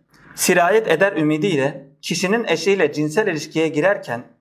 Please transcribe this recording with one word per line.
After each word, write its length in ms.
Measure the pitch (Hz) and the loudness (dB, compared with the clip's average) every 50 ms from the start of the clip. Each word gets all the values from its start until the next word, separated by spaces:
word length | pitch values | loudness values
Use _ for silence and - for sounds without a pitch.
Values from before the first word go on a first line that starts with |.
| _ _ _ _ _ - - | _ _ _ _ _ -20 -10
sirayet 520 | - - - 180 175 170 175 208 226 214 - | -2 0 2 4 4 4 4 4 2 2 2
eder 260 | 160 151 196 196 165 | 2 2 2 2 2
ümidiyle 760 | 160 151 151 156 156 151 202 170 135 131 143 156 - - - - _ | 0 0 0 0 0 0 0 0 0 0 -2 -4 -8 -14 -20 -20 _
kişinin 420 | - - 180 - 185 180 214 240 220 | -8 -6 -4 -2 -2 0 0 0 0
eşiyle 500 | - 165 156 - 202 196 190 165 147 - | -2 -2 0 0 0 2 2 0 0 0
cinsel 340 | 147 151 151 156 214 214 196 | -2 -4 -2 0 0 0 0
ilişkiye 400 | 165 147 151 - - 160 160 156 | -2 -4 -6 -6 -2 -2 0 0
girerken, 560 | 139 147 156 180 - 196 - - 120 120 - - _ _ | 0 2 2 2 0 0 -4 -6 -8 -8 -10 -14 _ _